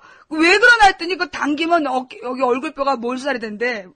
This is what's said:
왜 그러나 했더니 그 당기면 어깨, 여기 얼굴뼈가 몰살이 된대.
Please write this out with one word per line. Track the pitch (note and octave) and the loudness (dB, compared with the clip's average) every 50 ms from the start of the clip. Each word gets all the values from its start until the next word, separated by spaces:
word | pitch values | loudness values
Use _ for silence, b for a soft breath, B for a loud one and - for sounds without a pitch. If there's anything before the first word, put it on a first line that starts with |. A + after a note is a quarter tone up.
| b b b b b b | b b b b b b
왜 | D4 D#4+ D#4+ E4+ G4 G#4 | -2 0 2 4 4 6
그러나 | A4 A#4+ A#4 A4 G#4 F#4+ | 6 6 6 6 6 4
했더니 | F#4+ - E4+ F4 F#4 | 4 2 -4 -6 -4
그 | D4 F4+ - | -4 -4 -6
당기면 | - - C4 C#4 D4+ C#4 E4 E4 E4+ E4+ D4 C4 | -4 -6 -4 -4 -2 -2 0 0 0 0 0 0
어깨, | B3+ B3+ B3+ - - - - | -2 -4 -6 -6 -14 -12 -10
여기 | A#3+ C4 B3+ | -8 -4 -2
얼굴뼈가 | C4 B3 A#3+ C4+ C4+ D#4 - C4+ C#4 C#4 C4+ A#3+ | 0 0 0 0 -2 -6 -6 -4 -2 -2 -2 -2
몰살이 | A3+ A#3+ B3+ B3+ C4 C#4+ C4 A#3+ | -2 -6 -6 -4 -4 -4 -4 -4
된대. | A3+ A3 G#3 G3+ A#3 B3 A#3+ G#3 F3+ F#3 _ | -6 -8 -6 -4 -4 -4 -4 -6 -10 -14 _